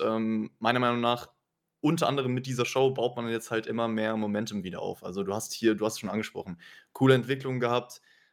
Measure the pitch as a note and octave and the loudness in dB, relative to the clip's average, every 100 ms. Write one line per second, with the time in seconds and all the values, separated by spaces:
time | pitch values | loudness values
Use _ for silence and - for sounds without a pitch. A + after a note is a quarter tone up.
0 | A2 A2 A2+ A2 G#2+ - A#2 B2 B2 A#2+ | 0 0 0 -2 -4 0 2 4 2 2
1 | A#2+ B2 - _ _ _ _ _ D3+ E3+ | 2 0 -4 _ _ _ _ _ 0 4
2 | A#2+ C#3 C3 B2+ C3+ B2+ A#2 C3 C3+ C3 | 2 2 0 -2 -2 -2 0 2 2 2
3 | A#2+ B2 A#2 A2+ - A2+ - A2+ A#2 A2+ | -2 -2 -4 -4 -2 -4 -2 -2 0 0
4 | A2 A2 G#2+ G#2 G#2 G#2 F2+ F2 F#2+ F#2 | 0 0 -2 -2 -4 -6 -6 -6 -6 -8
5 | F#2+ F#2+ F#2+ G#2 - - A2+ G#2 G#2+ - | -8 -6 -4 -4 -6 0 2 2 0 -2
6 | A2 G2+ - G2 F#2 F2 - - _ - | -6 -6 -6 -8 -10 -12 -16 -20 _ 2
7 | C3 B2+ A2+ C3+ C3 B2+ A#2+ A#2+ - - | 6 6 2 -4 -4 -2 0 0 -2 -12
8 | _ _ _ | _ _ _